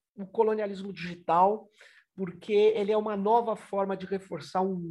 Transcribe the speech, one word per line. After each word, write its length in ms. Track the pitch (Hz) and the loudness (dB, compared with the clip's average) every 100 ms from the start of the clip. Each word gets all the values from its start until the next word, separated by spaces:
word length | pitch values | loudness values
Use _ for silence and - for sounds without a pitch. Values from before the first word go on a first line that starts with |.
| _ - | _ -16
o 100 | 190 | -4
colonialismo 680 | 226 214 220 202 190 196 | 0 0 0 -4 -6 -10
digital, 720 | 165 175 170 - 165 190 214 - _ - _ _ - | -10 -12 -8 0 4 4 2 -6 _ -20 _ _ -10
porque 380 | 185 - - | -10 -10 0
ele 380 | 208 214 208 202 | 4 4 4 0
é 60 | 214 | 0
uma 180 | 214 202 | 0 -2
nova 400 | 202 240 220 208 | 2 2 2 -4
forma 400 | - 196 196 190 | -4 -4 -2 -4
de 100 | 185 | -6
reforçar 560 | 190 - 170 139 185 | -8 -8 -12 -6 -2
um 140 | 190 185 170 | -2 -4 -8